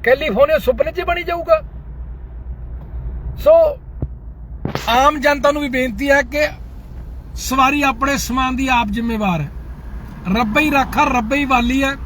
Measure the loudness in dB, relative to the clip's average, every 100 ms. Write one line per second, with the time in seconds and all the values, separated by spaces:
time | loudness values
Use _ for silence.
0 | 4 2 2 4 4 4 2 0 -2 -2
1 | -2 -2 -2 -6 2 0 0 -14 -14 -12
2 | -12 -12 -14 -14 -12 -12 -10 -12 -10 -10
3 | -8 -8 -8 2 6 6 6 0 -12 -8
4 | -8 -8 -14 -16 -14 -8 -6 -4 2 6
5 | 6 4 2 4 2 2 -2 0 -2 -2
6 | 4 4 4 0 -2 -2 -14 -14 -14 -14
7 | -12 -12 -12 -8 -2 2 4 4 0 0
8 | 0 0 -2 -2 0 0 2 2 2 -2
9 | -2 0 0 0 -4 -8 -12 -12 -12 -12
10 | -12 -10 -2 0 2 2 2 2 2 2
11 | 2 2 0 0 2 2 2 2 0 -2